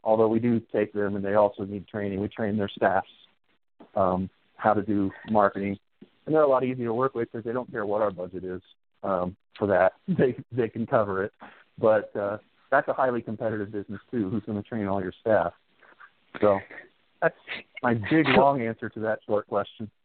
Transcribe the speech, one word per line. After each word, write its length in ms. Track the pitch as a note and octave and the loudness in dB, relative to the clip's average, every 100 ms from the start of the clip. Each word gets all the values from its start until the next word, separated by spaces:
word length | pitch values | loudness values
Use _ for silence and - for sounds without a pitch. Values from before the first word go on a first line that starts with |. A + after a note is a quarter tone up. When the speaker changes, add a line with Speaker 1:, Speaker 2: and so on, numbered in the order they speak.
Speaker 1:
although 260 | A2+ A2 A2 | 2 4 4
we 100 | A#2 | 4
do 220 | A#2+ A2+ - | 2 0 0
take 200 | A2 G#2+ | -2 -2
them, 240 | G#2 G2+ G2+ | -2 -2 -2
and 80 | |
they 100 | G2 | 0
also 300 | G#2 G#2 - | 4 4 0
need 220 | G2 G#2 E2+ | -8 -8 -8
training. 340 | A2 G2+ F#2+ | -6 -4 -4
We 80 | G#2 | -6
train 280 | - A2 G#2+ | -4 -4 -2
their 140 | G2+ | -4
staffs, 340 | - G#2 F#2+ - _ _ _ _ _ _ _ - - | 0 0 0 -2 _ _ _ _ _ _ _ -8 0
um, 340 | F#2+ F#2 F#2+ _ _ _ | 2 0 -4 _ _ _
how 160 | A2 | 2
to 100 | G#2 | 2
do 280 | G2+ G2+ G2 - - | 0 0 -2 -6 0
marketing. 500 | A2 G2+ G2 G2+ G2+ _ _ - _ | 4 4 2 -6 -6 _ _ -20 _
And 100 | - | 0
they're 80 | D#3 | 4
a 60 | D3 | 4
lot 160 | C3 | 4
easier 220 | B2+ B2+ A#2 | 2 -4 -4
to 80 | |
work 200 | A2+ C3 | 0 -2
with 160 | A#2+ A#2 | -2 -6
'cause 120 | A#2 | -6
they 80 | A#2 | -6
don't 180 | B2 A#2+ | -6 -6
care 140 | A#2+ | -6
what 160 | G#2 G#2 | -2 0
our 120 | G#2+ | 0
budget 320 | F2 F2+ F2+ | -2 -10 -10
is, 180 | F#2 F2+ _ _ _ _ | -10 -10 _ _ _ _
um, 340 | G2 F#2 F2+ F#2+ _ - | -4 -2 -2 -8 _ -4
for 80 | G2+ | 2
that. 280 | F#2 F#2 - | 4 4 2
<laughs> 80 | - | -4
They, 280 | F3 C#3 B2 - | 2 2 0 -8
they 160 | A#2+ A2+ | -4 -4
can 180 | A#2 A2+ | -4 0
cover 380 | C3 G2+ F#2+ | 0 2 -2
it. 80 | G#2 _ - - _ - | -4 _ -20 -20 _ 0
But, 360 | A2 G#2+ - A2+ | 2 2 0 -6
uh, 220 | G2+ G#2+ _ _ _ | -4 -6 _ _ _
that's 160 | C3+ D3 | 0 0
a 40 | |
highly 260 | C3 C3 A#2+ | -2 0 -2
competitive 500 | A2+ A2 A2+ A2 G2+ | -6 -6 -4 -4 -6
business, 300 | G#2+ G2 G2 _ | -8 -10 -14 _
too, 200 | B2+ F#2+ | -4 -2
who's 120 | G#2+ - | -4 -4
gonna 160 | G#2 | -8
train 240 | - A2+ G2+ | -6 -6 -4
all 160 | G2 | -2
your 100 | F#2 - | -4 -6
staff. 320 | A2+ G#2 E2+ _ _ _ _ _ - _ _ - | 2 2 2 _ _ _ _ _ -20 _ _ 0
So 180 | G#2 G2 - - - _ _ _ | 2 2 -2 -20 -20 _ _ _
that's 160 | E3 - - - - - | -4 -4 -16 -16 -16 -4
my 100 | B2 | -2
big, 320 | A2+ G2 D#3 | 0 2 2
Speaker 2:
So 160 | C#3+ B2+ | 4 6
Speaker 1:
long 220 | C#3 C#3 | 4 2
answer 260 | A2+ A2+ A2 | -2 -6 -8
to 120 | - | -6
that 200 | G#2+ G#2+ - | -4 -4 -2
short 200 | G#2 - | -2 0
question. 440 | G#2 - - G#2+ _ | -4 -4 -10 -14 _